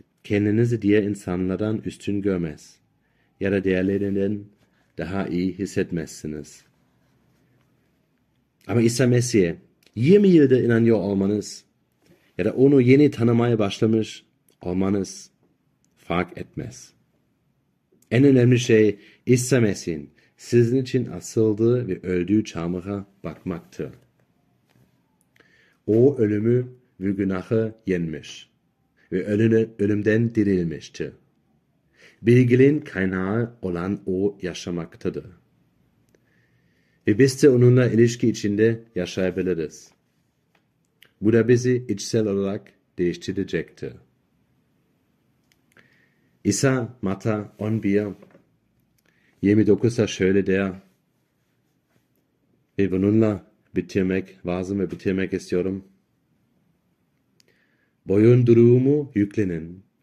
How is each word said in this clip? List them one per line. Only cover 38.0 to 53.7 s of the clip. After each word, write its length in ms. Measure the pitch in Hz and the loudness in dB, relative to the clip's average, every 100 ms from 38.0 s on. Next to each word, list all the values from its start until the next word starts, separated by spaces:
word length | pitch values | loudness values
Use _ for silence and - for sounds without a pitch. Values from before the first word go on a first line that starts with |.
| 117 117 117 | 2 2 -2
içinde 560 | 110 104 101 113 113 - | -2 -4 0 0 0 -8
yaşayabiliriz. 960 | 90 90 - 92 90 90 82 73 - - _ _ _ _ _ _ _ _ _ _ _ _ - | -8 -6 -4 -4 -2 -4 -4 -6 -12 -20 _ _ _ _ _ _ _ _ _ _ _ _ -4
Bu 120 | 98 | 2
da 160 | 113 110 | 2 4
bizi 360 | 120 127 123 123 | 2 2 -2 -4
içsel 380 | 98 - 113 107 | -8 -4 -2 -2
olarak 460 | 98 98 104 - _ _ - | -2 -4 -6 -12 _ _ -4
değiştirecektir. 920 | 87 85 - 95 92 85 - - 67 - _ _ _ _ _ _ _ _ _ _ _ _ _ _ _ _ _ _ _ _ _ _ _ _ | -4 -4 -8 -8 -6 -6 -8 -14 -16 -16 _ _ _ _ _ _ _ _ _ _ _ _ _ _ _ _ _ _ _ _ _ _ _ _
İsa 540 | 101 - 135 131 117 - | -4 0 0 0 -6 -8
Matta 500 | 95 98 113 107 101 - | -8 -6 -4 -4 -6 -10
on 240 | 107 110 | -6 -4
bir, 240 | 101 101 104 92 - _ _ _ _ _ _ _ _ _ _ - | -2 -2 -2 -10 -20 _ _ _ _ _ _ _ _ _ _ -4
yirmi 240 | 98 104 104 | 2 2 4
dokuzda 400 | 98 117 120 104 | 2 0 0 -4
şöyle 400 | - 95 98 98 | 0 0 0 0
der 260 | 95 98 92 _ _ _ _ _ _ _ _ _ _ _ _ _ _ _ _ _ _ _ - | -2 -2 -8 _ _ _ _ _ _ _ _ _ _ _ _ _ _ _ _ _ _ _ -4
ve 140 | 98 | -2
bununla 600 | 92 98 110 110 95 - _ _ | 0 2 2 2 -2 -10 _ _